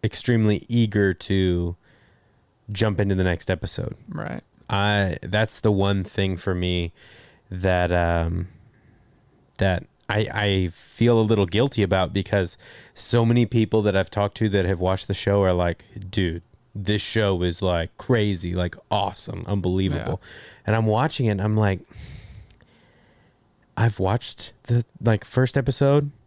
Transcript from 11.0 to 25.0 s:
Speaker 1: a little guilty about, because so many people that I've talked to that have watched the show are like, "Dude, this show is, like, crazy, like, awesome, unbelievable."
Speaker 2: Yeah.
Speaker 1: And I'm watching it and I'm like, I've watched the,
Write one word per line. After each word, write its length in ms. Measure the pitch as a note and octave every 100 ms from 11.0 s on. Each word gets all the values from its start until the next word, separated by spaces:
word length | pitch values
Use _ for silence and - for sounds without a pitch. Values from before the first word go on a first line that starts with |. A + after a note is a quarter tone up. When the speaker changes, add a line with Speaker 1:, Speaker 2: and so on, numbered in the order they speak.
| A#2 A#2
Speaker 1:
a 20 |
little 220 | G#2+ G#2+ F#2+
guilty 380 | G2 C3+ -
about, 300 | G2 F#2+ F2+
because 440 | G2 F#2 G#2 F2 - - - -
so 320 | - - A#2+ A#2
many 200 | A#2+ A#2
people 360 | A#2+ G#2+ A2
that 140 | G#2 F#2+
I've 140 | F#2
talked 240 | - G2+ -
to 120 | A2
that 160 | G2 F2+
have 140 | F#2
watched 280 | F2+ F#2+ -
the 60 |
show 280 | G2 - G2+
are 120 | F#2+
like, 320 | F2+ F2 E2+ - - F#2+
"Dude, 340 | G2 F2+ E2+ - _ _ G2+
this 260 | G2 G#2
show 400 | - A2 G#2 F#2
is, 180 | F2+ E2+
like, 340 | F#2+ F2 E2 _
crazy, 560 | - A#2+ G#2 F#2 F2
like, 220 | F2+ F2 - _
awesome, 540 | G#2 G2 - - F2 F2
unbelievable." 720 | G2+ F#2 F#2 F#2+ D2 - -
Speaker 2:
Yeah. 60 | - - - - -
Speaker 1:
And 80 | A2
I'm 100 | A2
watching 400 | G#2+ D3 - A#2+
it 40 |
and 100 | G2+
I'm 140 | G#2 G#2+
like, 220 | G#2+ F#2+ - - - - - - - - _ _ _ _ _ _ _ _ _ _ _ -
I've 220 | A2+ G#2
watched 520 | F#2+ A2+ - - - _
the, 200 | - A#2+ A#2 -